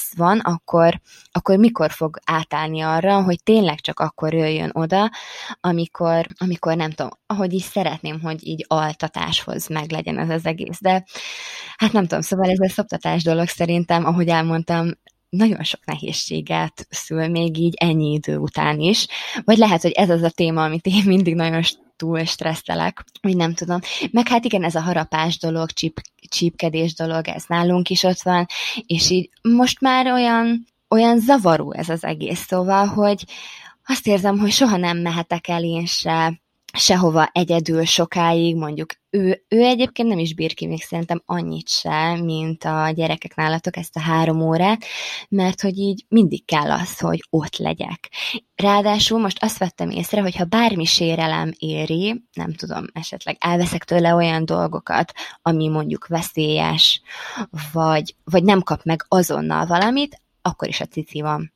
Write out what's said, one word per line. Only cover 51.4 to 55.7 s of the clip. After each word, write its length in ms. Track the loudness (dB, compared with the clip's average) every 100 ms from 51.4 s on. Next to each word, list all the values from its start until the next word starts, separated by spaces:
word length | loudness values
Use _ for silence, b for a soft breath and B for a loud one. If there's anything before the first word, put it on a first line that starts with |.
| -4 -6
éri, 640 | -6 -4 -2 -2 -2 -4 -8
nem 220 | -10 -8
tudom, 300 | -8 -8 -10 -10
esetleg 440 | -12 -12 -10 -10 -4
elveszek 440 | 0 0 0 -4
tőle 300 | 0 2 4
olyan 300 | 4 2 0
dolgokat, 680 | 0 0 -2 -4 -4 -2 -2 -6 B B
ami 260 | 0 0
mondjuk 380 | 0